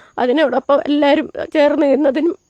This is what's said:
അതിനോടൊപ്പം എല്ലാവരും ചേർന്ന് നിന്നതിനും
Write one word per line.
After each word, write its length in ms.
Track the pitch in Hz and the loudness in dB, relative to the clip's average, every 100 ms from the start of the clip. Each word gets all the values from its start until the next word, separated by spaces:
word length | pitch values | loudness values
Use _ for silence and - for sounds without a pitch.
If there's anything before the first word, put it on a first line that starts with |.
| _ - | _ -4
അതിനോടൊപ്പം 640 | 254 277 285 247 - 285 - | -2 0 0 -2 0 0 0
എല്ലാവരും 440 | 294 285 311 - - - | 0 2 0 -2 -8 -4
ചേർന്ന് 320 | 311 294 302 285 | 0 2 2 2
നിന്നതിനും 500 | 262 302 262 330 - _ | 2 0 0 -2 -4 _